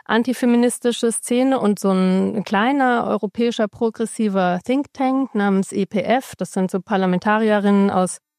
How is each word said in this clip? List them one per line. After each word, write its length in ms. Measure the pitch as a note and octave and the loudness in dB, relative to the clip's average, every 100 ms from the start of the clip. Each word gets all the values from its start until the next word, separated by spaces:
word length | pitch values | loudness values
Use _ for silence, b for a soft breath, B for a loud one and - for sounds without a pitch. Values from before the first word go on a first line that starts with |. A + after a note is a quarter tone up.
| - | -2
antifeministische 1040 | A3 A#3 A#3+ A#3+ A#3+ A#3+ - A#3+ A3+ A#3 | 0 0 0 2 4 2 0 -4 -2 -2
Szene. 480 | - - B3 C4+ C4+ | -4 -2 0 2 2
Und 200 | G3+ G3+ | 0 0
so 100 | G3 | 0
ein 540 | F#3 F#3 F#3 G3 G#3+ | 2 2 2 0 -4
kleiner 640 | - G3 A#3+ C#4+ B3+ A#3+ - | -2 0 0 2 2 0 0
europäischer 600 | G#3 G3+ - A#3 A3+ G#3+ | -2 -4 -2 -2 -2 -4
progressiver 920 | - A3+ - A3+ - G#3+ F#3+ F3+ F3+ | -2 -4 -2 -6 -2 -2 0 0 0
Think 300 | - C4+ C#4 | -2 -2 -2
Tank 400 | - C4 C4 C4+ | -4 -2 0 -2
namens 380 | G#3 G3+ F#3+ F#3+ | 0 2 0 0
E 160 | - F#3 | -4 -2
P 160 | G#3+ | -2
F, 300 | - B3 - - | 0 0 -2 -8
das 140 | F3+ | -6
sind 180 | G3 F#3 | -4 -2
so 120 | G3 | -4
Parlamentarierinnen 1080 | - G3 F#3 F3+ G#3+ G#3+ A3 G#3 G3+ G3+ G3 | -2 0 0 0 2 2 2 2 4 4 4
aus 300 | F#3+ F#3 - _ | 2 -2 -4 _